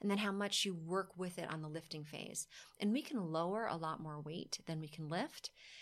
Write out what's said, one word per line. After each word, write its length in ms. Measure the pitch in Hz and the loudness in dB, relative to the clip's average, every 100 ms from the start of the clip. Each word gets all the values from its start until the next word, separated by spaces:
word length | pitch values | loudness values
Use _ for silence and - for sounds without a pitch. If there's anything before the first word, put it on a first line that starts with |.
and 80 | 202 | 2
then 80 | 202 | 4
how 140 | 208 | 4
much 340 | 196 202 - 202 | 2 2 2 2
you 80 | |
work 420 | 175 160 185 185 175 | 0 0 0 0 -2
with 220 | 185 175 | -4 -2
it 120 | 165 | -2
on 120 | 160 | -2
the 60 | 156 | -2
lifting 340 | 156 160 156 | -4 -6 -8
phase. 420 | 151 151 - - - - - - | -6 -6 -4 -4 -6 -10 -14 2
And 120 | 208 | 4
we 80 | 247 | 4
can 320 | - 262 175 | 2 0 2
lower 340 | 160 170 214 233 | 4 4 4 2
a 100 | 165 | 2
lot 220 | 160 - | 0 0
more 200 | 156 151 | -2 -4
weight 380 | 151 165 - - - | -4 -4 -4 -4 -2
than 120 | 160 | -2
we 80 | 156 | -2
can 200 | 156 151 | -4 0
lift. 420 | 170 294 - - - - - | 0 0 -4 -10 -12 -18 -16